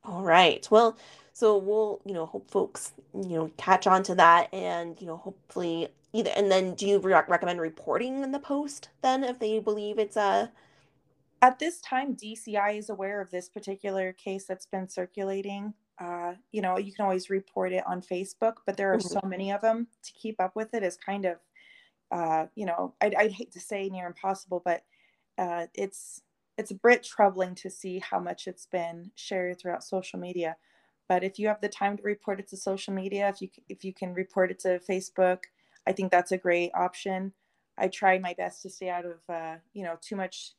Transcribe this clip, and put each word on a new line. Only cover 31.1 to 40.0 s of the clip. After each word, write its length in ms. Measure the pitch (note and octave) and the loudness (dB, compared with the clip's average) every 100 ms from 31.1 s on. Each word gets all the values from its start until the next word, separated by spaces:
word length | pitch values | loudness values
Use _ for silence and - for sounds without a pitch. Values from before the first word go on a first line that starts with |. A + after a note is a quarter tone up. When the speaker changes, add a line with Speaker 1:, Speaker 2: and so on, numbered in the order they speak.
| F3+ | 0
Speaker 2:
if 160 | F#3+ G3 | 0 -2
you 100 | G#3+ | -2
have 120 | G#3+ | 0
the 80 | G3+ | -4
time 300 | - G3+ G3+ | -2 -2 -2
to 40 | |
report 380 | G#3 G#3 - G3 | -4 -4 -4 -6
it 80 | G3 | -8
to 80 | F#3+ | -8
social 380 | G3+ F#3+ - | -4 -4 -4
media, 340 | G3 F#3+ G3+ G3+ | -6 -4 -2 -2
if 140 | G3 | -2
you 60 | F#3+ | -14
c-, 100 | _ _ | _ _
if 160 | F#3+ | -12
you 80 | F#3+ | -12
can 220 | F#3 F#3 | -10 -8
report 360 | F3+ F#3 - F#3 | -6 -4 0 0
it 100 | F#3 | 0
to 200 | F#3 F3+ - | -2 -2 -2
Facebook, 520 | F#3+ - - F#3 F#3 - _ _ _ - | -6 -4 2 2 2 -6 _ _ _ -4
I 60 | |
think 180 | F#3 F#3 | -2 4
that's 220 | F3+ F3 | 4 4
a 60 | F#3 | -2
great 320 | F#3 F3 F3 | 2 2 0
option. 600 | F3+ F3+ - G3 F#3+ F#3+ _ _ _ _ - | 0 -2 -2 -4 -4 -6 _ _ _ _ -4
I 120 | F#3+ | -4
try 300 | - F#3+ F#3 | 2 4 4
my 140 | F#3 | 0
best 300 | F3+ F3+ - | -6 -8 -8
to 80 | F#3+ | -18
stay 180 | - F#3 | -10 -6
out 160 | F3 | -6
of, 140 | F3 E3 - | -8 -12 -10
uh, 280 | E3+ D#3+ E3 _ | -8 -8 -12 _
you 100 | G#3 | -10
know, 140 | F3+ E3 | -8 -10